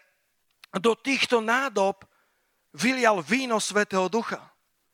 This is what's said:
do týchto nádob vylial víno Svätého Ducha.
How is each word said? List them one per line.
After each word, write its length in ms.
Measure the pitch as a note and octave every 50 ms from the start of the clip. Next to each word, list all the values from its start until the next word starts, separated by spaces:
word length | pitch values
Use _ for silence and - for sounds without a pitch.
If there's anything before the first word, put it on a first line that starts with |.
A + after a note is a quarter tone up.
| _ _ _ _ _ _ _ _ _ _ _ _ - _ - F#3+
do 160 | E3+ A#3 A3
týchto 480 | - - C4+ C4+ - - - B3 A#3 A3
nádob 560 | A3 A#3 C4 C#4 C4+ G3+ G3+ G3 G3 F#3+ - - - _ _ _ _ _ _ _ _ _ _ _ _
vylial 480 | - C#3+ D#3+ B3 C4 B3+ A#3+ A3 G#3+ F#3
víno 400 | D3+ C3+ G#3+ C4+ C4 B3 A3+ G#3
Svätého 480 | - - F#3 G#3 G#3 - G3+ F#3+ F#3
Ducha. 320 | F3+ F#3+ A#3 A3 - F#3+ - - - _ _ _ _ _ _ _ _